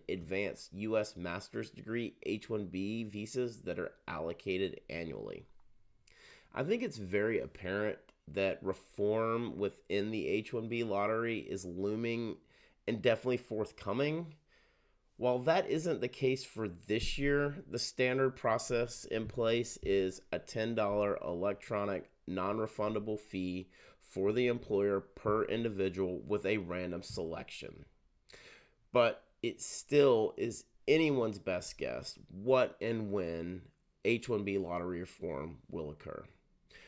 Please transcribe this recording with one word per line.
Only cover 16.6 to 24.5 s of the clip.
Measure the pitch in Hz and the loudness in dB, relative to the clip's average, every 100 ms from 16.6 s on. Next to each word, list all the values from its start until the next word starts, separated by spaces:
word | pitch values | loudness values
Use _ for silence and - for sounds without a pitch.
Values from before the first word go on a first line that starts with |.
| 107 | -4
this | 85 - 110 - - | -6 -2 0 2 0
year, | 139 143 143 151 - | 2 2 2 -4 -6
the | 151 | -4
standard | - - 127 131 131 131 | -4 0 2 4 2 2
process | 120 110 - 120 120 - | 0 0 2 0 0 -4
in | - 110 107 | -4 -2 -2
place | - 117 120 117 - | 0 2 4 0 -4
is | - 98 92 92 - | 2 4 4 0 -4
a | 87 | -6
ten | - 117 110 | -4 -2 0
dollar | 113 101 104 101 92 | 2 2 4 2 2
electronic | 78 87 101 95 - 107 101 92 - _ - | -2 0 0 -2 -2 0 0 -2 -4 _ -6
non-refundable | 92 95 110 110 - 107 110 107 107 | -2 0 0 -2 0 0 0 -2 -4
fee | - 95 90 92 92 - - - | -4 -2 -2 -2 -6 -16 -20 -20
for | - 95 98 | -8 0 2
the | 113 | 4
employer | 123 | 2